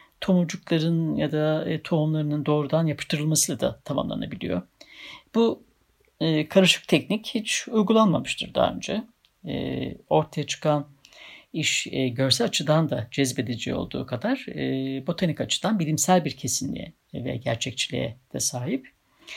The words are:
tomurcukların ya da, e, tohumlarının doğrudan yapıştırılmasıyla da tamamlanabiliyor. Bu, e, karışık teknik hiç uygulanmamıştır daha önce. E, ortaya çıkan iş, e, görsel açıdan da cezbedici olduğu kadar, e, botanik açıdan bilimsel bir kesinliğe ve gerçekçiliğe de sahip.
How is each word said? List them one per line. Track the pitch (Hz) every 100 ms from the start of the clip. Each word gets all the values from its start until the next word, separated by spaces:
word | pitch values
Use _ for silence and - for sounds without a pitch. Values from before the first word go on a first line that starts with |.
| _ _
tomurcukların | - 185 170 - - 165 160 165 160 147
ya | 151
da, | 151 151 156 -
e, | 160
tohumlarının | - 165 151 156 147 151 147
doğrudan | 151 143 160 165
yapıştırılmasıyla | 147 - 156 151 156 - 147
da | 117 -
tamamlanabiliyor. | - 143 - - - - - 87 - _ - - - - _
Bu, | 220 233 - _ _ _ _ _ _
e, | 160 156 156
karışık | 190 185 - -
teknik | 165 123 214 -
hiç | 233 214 - -
uygulanmamıştır | 220 202 220 220 147 131 - -
daha | - -
önce. | - - 214 - _ _ _ -
E, | 139 135 131 135 143 _
ortaya | 156 156 - 143
çıkan | - 156 147 139 - - - - - -
iş, | 170 147 - -
e, | - 131
görsel | 120 135 127 233
açıdan | - 151 151 160
da | 131 113
cezbedici | - 135 127 120 117 -
olduğu | 131 - - -
kadar, | 120 214 269 -
e, | 147 131 131 135 135 131
botanik | 165 180 147
açıdan | - - 185 214
bilimsel | 156 156 - 185
bir | 147
kesinliğe | - 123 - 117 - - - _
ve | - 127 127
gerçekçiliğe | 127 120 - 120 - 131 123 113 _
de | 123
sahip. | - 127 127 135 - _ _ _ -